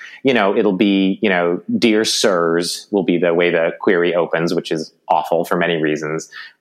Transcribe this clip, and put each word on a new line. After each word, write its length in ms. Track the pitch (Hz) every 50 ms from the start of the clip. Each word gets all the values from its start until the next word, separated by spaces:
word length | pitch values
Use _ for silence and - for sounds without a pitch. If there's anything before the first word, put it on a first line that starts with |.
| - - - - -
you 100 | 131 131
know, 240 | 117 101 98 104
it'll 200 | 117 107 104 95
be, 420 | 90 107 101 98 98 95 95 98 95 -
you 60 | 104
know, 320 | 95 90 87 87 87 90 - - 120 107
"Dear 260 | 101 120 107 107 110
Sirs" 840 | - - - - 113 95 87 85 82 82 85 87 85 - - - -
will 120 | - 101 87
be 160 | 82 90 85
the 160 | 82 87 85
way 160 | 85 87 87
the 220 | 85 85 82 85 - -
query 340 | - - 98 85 87 87 82
opens, 400 | 87 82 80 - 82 82 85 85
which 160 | 85 85 -
is 220 | 85 80 78 - - _ _ -
awful 360 | - 80 78 - 87 82 85
for 120 | - 98
many 200 | 87 85 85 85
reasons. 540 | 80 78 76 76 76 78 78 78 80 - - - - - - - _